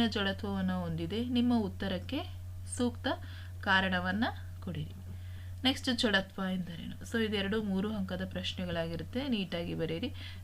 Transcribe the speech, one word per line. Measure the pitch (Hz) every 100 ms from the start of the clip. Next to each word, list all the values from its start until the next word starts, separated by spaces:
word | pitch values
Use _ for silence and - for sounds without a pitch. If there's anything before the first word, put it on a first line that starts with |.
| 233
ಜಡತ್ವವನ್ನು | 214 196 190 202 196 185 185
ಹೊಂದಿದೆ? | 170 165 165 214 247
ನಿಮ್ಮ | 240 240 233
ಉತ್ತರಕ್ಕೆ | 196 - 196 180 - 277 359 - - - - -
ಸೂಕ್ತ | 247 - 262 349 - - - -
ಕಾರಣವನ್ನ | 202 190 190 180 185 202 269 - - -
ಕೊಡಿರಿ. | - 156 151 - - - - - - -
ನೆಕ್ಸ್ಟ್ | 262 277 - 240
ಜಡತ್ವ | 226 196 190 - 190
ಎಂದರೇನು? | 185 170 170 - - -
So | 226 220
ಇದೆರಡು | 208 196 220
ಮೂರು | 208 190 208 214
ಅಂಕದ | 190 180 190
ಪ್ರಶ್ನೆಗಳಾಗಿರುತ್ತೆ, | 180 180 - 180 170 165 165 160 240 285
ನೀಟಾಗಿ | 214 185 175 170
ಬರೆಯಿರಿ. | 160 165 165 247 - - -